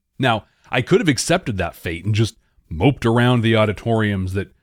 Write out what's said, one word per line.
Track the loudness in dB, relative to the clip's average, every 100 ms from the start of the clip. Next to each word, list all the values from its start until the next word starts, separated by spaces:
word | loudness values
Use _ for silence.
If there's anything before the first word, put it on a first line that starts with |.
| _ -4
Now, | -2 -2 -6 _ -6
I | -4
could | 2 2
have | 2
accepted | 0 0 -2 -2 -4
that | -6 -8
fate | -10 -6 -2
and | 0
just | 0 -4 _ _ -12
moped | 0 0 2 0
around | 2 4 4
the | 2 2
auditoriums | 2 -2 -2 0 0 -2 -4
that | -6 -8 _